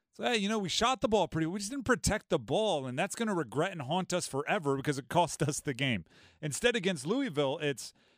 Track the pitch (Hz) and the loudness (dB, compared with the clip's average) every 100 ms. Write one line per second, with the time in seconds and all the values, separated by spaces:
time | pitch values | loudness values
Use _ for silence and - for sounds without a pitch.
0 | _ - 233 233 202 220 185 - 240 262 | _ -4 0 0 2 0 0 2 2 2
1 | 254 208 165 165 160 202 202 285 220 - | 4 4 4 0 -2 -2 -6 -4 0 2
2 | - 208 - 165 107 170 220 156 131 127 | 2 -2 0 -2 0 0 2 0 -2 -2
3 | 190 - 220 180 120 123 185 175 127 180 | -2 -2 -2 0 0 0 -2 -2 -2 -2
4 | 185 175 - 135 147 202 143 135 139 135 | 0 -2 -2 -2 0 0 2 2 0 -2
5 | - 175 165 - 151 - - 123 139 104 | 0 2 2 2 -2 -2 -4 -2 0 0
6 | - - - _ 151 127 240 233 180 165 | -4 -16 -20 _ -8 0 2 2 0 -2
7 | 147 254 262 143 139 160 147 131 - - | -2 -2 0 0 0 0 -2 -4 -8 -18
8 | _ | _